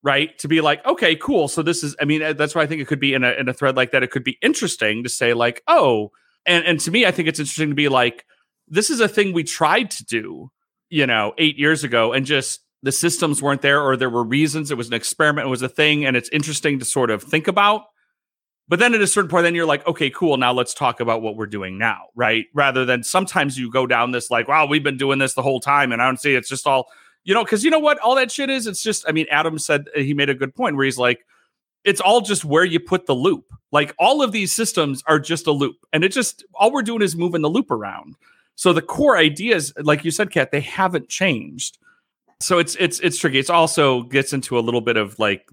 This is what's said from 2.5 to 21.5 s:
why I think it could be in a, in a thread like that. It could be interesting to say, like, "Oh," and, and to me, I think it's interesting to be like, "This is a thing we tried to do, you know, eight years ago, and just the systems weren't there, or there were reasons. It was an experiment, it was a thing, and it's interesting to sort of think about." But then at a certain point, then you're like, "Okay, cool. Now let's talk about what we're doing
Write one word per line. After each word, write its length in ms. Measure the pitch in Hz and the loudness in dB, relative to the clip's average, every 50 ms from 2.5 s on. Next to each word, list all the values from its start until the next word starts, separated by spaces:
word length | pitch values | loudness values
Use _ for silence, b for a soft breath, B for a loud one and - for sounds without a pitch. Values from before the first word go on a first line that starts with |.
| - | 0
why 80 | 170 156 | 0 0
I 40 | |
think 140 | 143 160 156 | 0 -2 -6
it 60 | 139 | -4
could 140 | - 151 143 | -4 -4 0
be 120 | 139 139 135 | 0 0 2
in 100 | 131 127 | 2 2
a, 100 | 123 123 | 2 0
in 180 | - 131 127 | 0 -2 -4
a 20 | 123 | -4
thread 240 | - 143 135 131 | 0 0 0 2
like 140 | 131 127 120 | 2 0 2
that. 120 | - 135 123 | 2 0 0
It 80 | 120 | 0
could 140 | - 135 120 | -4 -4 -4
be 140 | 131 123 _ | -4 -6 _
interesting 640 | - 247 311 - 247 170 - - 113 107 107 113 120 | 0 0 0 0 -4 -6 -4 -2 0 0 0 -2 -4
to 80 | 123 | -6
say, 240 | - - 123 120 120 | -4 0 0 2 2
like, 280 | 117 120 120 123 - _ - | 2 2 0 0 -4 _ 2
"Oh," 420 | 330 330 196 135 120 107 104 104 _ _ _ _ _ _ _ | 4 4 4 4 2 2 0 -4 _ _ _ _ _ _ _
and, 180 | 170 175 170 160 | 0 2 2 2
and 160 | 170 170 151 | 0 0 0
to 100 | - 175 | -2 -2
me, 140 | 165 240 240 | 0 2 2
I 60 | 185 | 2
think 180 | 175 - 170 156 | 2 0 -2 -2
it's 100 | 135 - | -2 -4
interesting 300 | 151 139 - - 160 151 | -6 -6 -4 -4 -2 -2
to 60 | 143 | 0
be 160 | 139 147 143 | 0 0 2
like, 340 | 135 127 123 123 120 - - _ _ _ _ _ _ _ _ | 2 2 2 2 -2 -6 -20 _ _ _ _ _ _ _ _
"This 220 | _ 156 175 214 - | _ -2 0 0 0
is 120 | 320 233 | 0 0
a 80 | 226 208 | 0 0
thing 260 | 214 214 208 196 180 | 2 0 0 2 0
we 100 | 170 151 | -2 -4
tried 460 | - - - 165 151 170 226 254 180 | -4 -2 0 2 2 2 2 0 -2
to 140 | - - - | -8 -12 -10
do, 440 | - 117 113 107 98 85 69 104 127 _ _ _ _ _ _ _ _ | -6 -6 -6 -6 -6 -14 -16 -16 -20 _ _ _ _ _ _ _ _
you 160 | 170 151 143 | -2 0 0
know, 260 | 127 120 110 104 104 - - | 2 2 0 0 -2 -2 0
eight 200 | 165 156 147 120 | 0 0 0 0
years 240 | 143 151 160 151 151 | 0 0 0 0 -2
ago, 300 | 135 120 117 113 117 120 | -2 0 0 0 2 0
and 140 | 135 135 | -2 -2
just 340 | 131 147 135 131 - - - _ _ _ _ - | 0 -2 -2 -2 -4 -10 -12 _ _ _ _ -6
the 100 | 135 131 | -4 -4
systems 480 | - - 170 170 - 180 156 147 131 135 | 0 0 -2 0 0 -2 -2 -2 -2 0
weren't 200 | 143 139 135 - | -2 -2 0 2
there, 180 | 143 143 147 | 2 2 2
or 160 | 147 135 131 | 2 0 0
there 140 | 127 131 127 | 0 0 0
were 120 | 117 120 120 | 0 -2 -2
reasons. 480 | 113 123 139 156 151 139 160 151 143 | 0 0 0 0 0 0 -4 -4 -6
It 60 | 151 | -6
was 100 | 120 120 117 | -6 -4 -4
an 60 | 117 | -4
experiment, 520 | 117 - - - _ 156 151 147 147 139 | -6 -4 -6 -2 _ 2 2 2 0 -2
it 40 | 135 | -2
was 120 | 127 120 127 | -2 -2 -4
a 60 | 127 | -6
thing, 360 | - - 151 151 151 147 147 | 0 2 2 2 4 2 0
and 120 | 135 131 | 0 0
it's 120 | 123 117 - | 0 -2 0
interesting 500 | - 156 147 156 151 139 - 156 143 135 | -4 -2 -2 -2 -6 -2 -2 -2 -2 -2
to 60 | 123 | -4
sort 260 | - - 139 127 117 | -4 -2 0 2 0
of 120 | 110 101 - | 0 -2 -2
think 260 | - - 156 156 - | -2 -2 -2 0 0
about." 380 | 185 202 202 208 208 214 - _ _ _ _ _ _ _ _ _ _ _ _ _ _ _ _ _ | 2 2 4 4 2 0 -4 _ _ _ _ _ _ _ _ _ _ _ _ _ _ _ _ _
But 100 | 170 175 | 2 4
then 160 | 233 240 233 | 4 4 4
at 80 | 220 202 | 2 2
a 40 | |
certain 220 | 185 - 208 196 160 | 2 2 0 -2 0
point, 120 | 156 175 170 | 2 2 2
then 100 | 170 170 | 2 2
you're 120 | 170 165 | 0 0
like, 200 | 160 147 147 - | 0 0 0 0
"Okay, 220 | 175 156 - 156 135 | -4 -2 -2 -2 -4
cool. 260 | - - 180 165 143 | -2 0 0 0 2
Now 160 | 127 127 123 123 | 2 2 2 2
let's 200 | 127 123 - - | 0 -2 -2 -4
talk 260 | - 143 123 117 - | -2 -2 -2 -2 -2
about 200 | 120 117 113 113 113 | -2 -2 -2 -2 -2
what 140 | 110 107 | -6 -6
we're 100 | 110 110 | -6 -8
doing 300 | 101 | -8